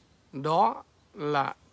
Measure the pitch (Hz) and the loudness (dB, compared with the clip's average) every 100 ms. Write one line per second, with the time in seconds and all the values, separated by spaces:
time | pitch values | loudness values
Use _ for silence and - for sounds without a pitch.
0 | _ _ _ 131 151 165 226 - - _ | _ _ _ -6 0 2 2 0 -12 _
1 | _ - 147 143 135 - _ | _ -8 -2 0 -2 -6 _